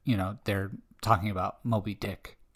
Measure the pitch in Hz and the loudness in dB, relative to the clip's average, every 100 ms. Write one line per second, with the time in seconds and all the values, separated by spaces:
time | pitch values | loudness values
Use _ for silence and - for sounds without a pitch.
0 | - 104 92 104 - 98 98 - - - | 0 0 0 -4 -2 -2 -2 -8 -16 -4
1 | - 107 104 92 95 - 120 110 98 101 | 4 4 4 0 -2 -2 -2 0 -2 -4
2 | 101 92 - - - | -6 -8 -12 -20 -10